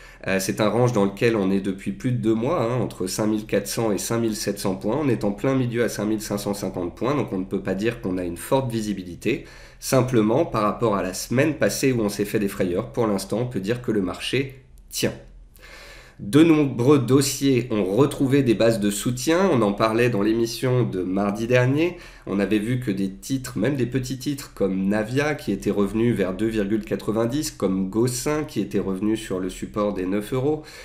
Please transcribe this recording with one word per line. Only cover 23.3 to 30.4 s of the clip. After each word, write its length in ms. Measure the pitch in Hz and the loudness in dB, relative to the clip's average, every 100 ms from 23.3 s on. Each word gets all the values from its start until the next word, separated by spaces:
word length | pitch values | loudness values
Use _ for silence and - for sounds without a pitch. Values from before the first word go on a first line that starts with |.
| 135 131 - | -6 -4 -2
même 200 | 113 143 | -2 0
des 100 | 120 | -2
petits 320 | 135 127 131 | -2 -4 -6
titres 320 | 143 135 - | -6 -6 -10
comme 360 | - 98 95 95 | -2 -2 0 0
Navia, 480 | 104 107 131 147 147 | 0 0 0 0 -2
qui 160 | - | -2
était 180 | 98 104 | -2 0
revenu 420 | 101 98 110 120 | 0 0 2 2
vers 220 | 101 92 92 | 2 0 0
deux 140 | 113 | -2
virgule 360 | 110 98 110 101 | 0 -2 -2 -4
quatre-vingt-dix, 680 | 101 - 107 117 139 151 | -6 -2 0 0 -2 -6
comme 360 | - 98 95 95 | -4 -2 0 -2
Gossin, 540 | 104 127 123 147 151 | 0 0 0 -2 -2
qui 180 | 147 117 | -2 -4
était 200 | 98 101 | -2 -2
revenu 360 | 92 95 107 113 | -2 -2 0 -2
sur 220 | - 92 | -2 -6
le 100 | 92 | -6
support 460 | - 95 110 104 98 | -8 -8 -2 -2 -2
des 120 | 92 | -2
neuf 260 | 101 104 | -2 -2
euros. 320 | 131 | -2